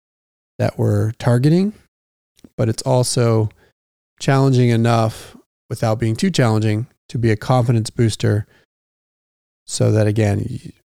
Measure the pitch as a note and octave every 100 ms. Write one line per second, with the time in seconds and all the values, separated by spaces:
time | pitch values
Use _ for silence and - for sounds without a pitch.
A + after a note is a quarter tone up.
0 | _ _ _ _ _ - A2+ - A2+ G#2
1 | G#2+ - - A#2+ C#3+ F3 G3+ - _ _
2 | _ _ _ _ - - A2+ - C3+ B2+
3 | B2 - A#2 A2+ G#2+ - _ _ _ _
4 | _ _ - C3+ C#3 B2 B2 A2+ A#2 A#2
5 | A2+ - - - _ _ _ - A2+ A2
6 | A2+ A2 G3 E3 A#2+ A2 A2 G#2+ C3 _
7 | _ A#2 A2+ G#2+ - B2+ A#2+ A#2 G#2+ -
8 | A2+ - A2 G#2 - _ _ _ _ _
9 | _ _ _ _ _ _ - - A#2 G#2+
10 | G#2+ G#2 G#2 G2+ - - - -